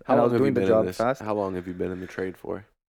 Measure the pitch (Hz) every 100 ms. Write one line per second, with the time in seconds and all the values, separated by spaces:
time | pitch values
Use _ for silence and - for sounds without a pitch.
0 | - 127 120 120 139 - 95 92 92 92
1 | 117 135 107 104 95 92 90 90 92 92
2 | 92 - 95 85 - 92 - _ _